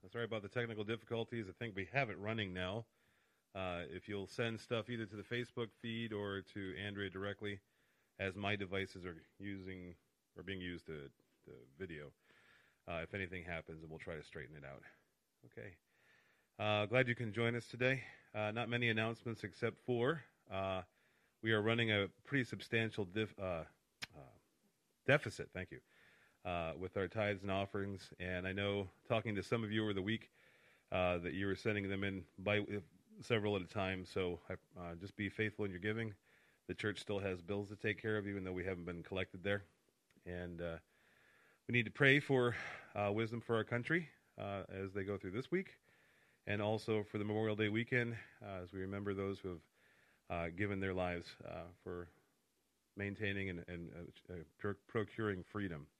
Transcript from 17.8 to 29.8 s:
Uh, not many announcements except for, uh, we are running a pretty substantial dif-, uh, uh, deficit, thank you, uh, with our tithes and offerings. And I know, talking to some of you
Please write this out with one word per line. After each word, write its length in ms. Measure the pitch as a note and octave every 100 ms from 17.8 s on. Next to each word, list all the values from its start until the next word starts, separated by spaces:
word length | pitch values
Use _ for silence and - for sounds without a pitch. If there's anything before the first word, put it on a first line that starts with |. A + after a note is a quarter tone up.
| B2+ C3+ - - -
Uh, 160 | G#2+ G#2+
not 200 | A2 A2+
many 180 | A#2+ A#2+
announcements 560 | A2 A2+ A#2 A#2+ A2
except 320 | G#2 - A#2 G2+
for, 380 | - B2 B2 D#3+ - _ -
uh, 300 | G2 F#2+ F#2+ F#2 _ _ _ _ _
we 100 | A2
are 80 | A2
running 320 | G#2+ A#2 A2+
a 140 | G#2 G2 -
pretty 200 | - C#3
substantial 600 | A#2+ G#2 - A#2 A2+ G#2+
dif-, 340 | F#2 G2 G#2+ -
uh, 260 | F#2+ E2+ D#2+ _ _ _ -
uh, 180 | D2+ C2 - _ _ _ _ _ _ -
deficit, 440 | D3 A2+ - -
thank 180 | F#2+ F2+
you, 100 | - _ - - - - _ F#2
uh, 220 | F2 E2 D#2
with 180 | F2+ G#2
our 120 | F#2
tithes 340 | A2 G#2 G2+
and 80 | G2
offerings. 580 | F#2+ G2 G2+ G2 F#2+ - -
And 260 | F2+ F2+ F#2
I 60 |
know, 360 | G2 G2+ G2+ F#2+ - -
talking 260 | A2+ A2
to 80 | G2+
some 220 | F#2 A#2+
of 80 | G#2+
you 100 | G#2+